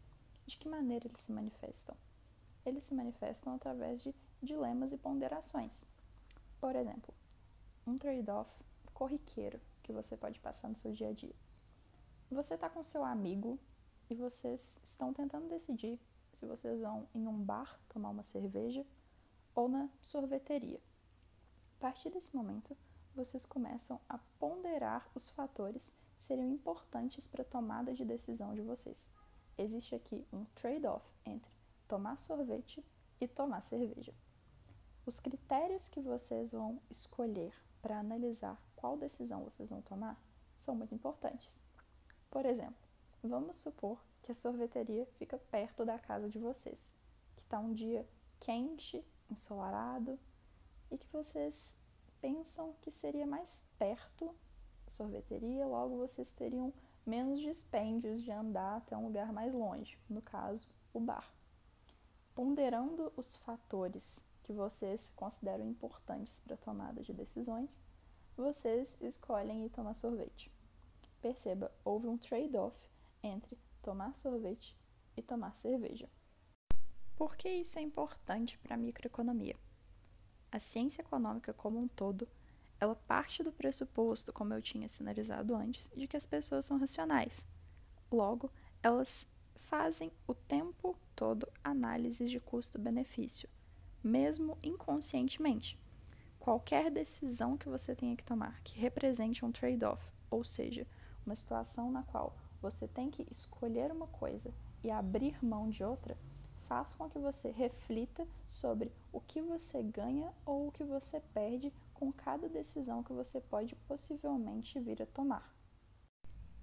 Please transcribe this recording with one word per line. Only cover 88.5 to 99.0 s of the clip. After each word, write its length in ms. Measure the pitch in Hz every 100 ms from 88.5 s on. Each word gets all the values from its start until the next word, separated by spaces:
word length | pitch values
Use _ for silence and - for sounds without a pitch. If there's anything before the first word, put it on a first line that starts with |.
| - - -
elas 420 | 233 240 262 - - - - -
fazem 560 | - 302 320 320 330 - -
o 60 |
tempo 640 | 247 - 285 339 - 359 359 - -
todo 320 | 220 220 - -
análises 640 | 277 277 233 233 240 233 240
de 100 | 247
custo-benefício, 1080 | - 240 247 226 226 233 262 - - - - - - - - -
mesmo 540 | 214 247 285 311 311 -
inconscientemente. 1200 | 294 370 - 294 - 269 262 - 302 220 - - - - - - - -
Qualquer 520 | - 226 - 294 320
decisão 640 | 294 302 - 277 240 233 285
que 100 | 285
você 280 | 262 - 247
tenha 200 | 247 240
que 80 |
tomar 380 | - 226 - -
que 160 | - -
represente 640 | 240 -